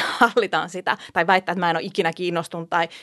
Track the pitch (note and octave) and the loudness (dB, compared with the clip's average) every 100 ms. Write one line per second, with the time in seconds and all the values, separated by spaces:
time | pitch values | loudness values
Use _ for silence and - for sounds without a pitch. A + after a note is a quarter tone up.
0 | - - A#3+ A#3+ G3 D#3+ E3+ F#3 - - | 0 2 4 4 0 -2 -2 -4 -2 -4
1 | - F#3 E3+ F#3+ F#3+ F3 F3 E3 E3 - | -2 0 4 4 2 0 0 0 -2 -2
2 | E3 E3 F3+ E3+ - E3+ E3 E3+ E3 - | -2 -2 -2 -2 -4 -8 -2 -2 -2 -6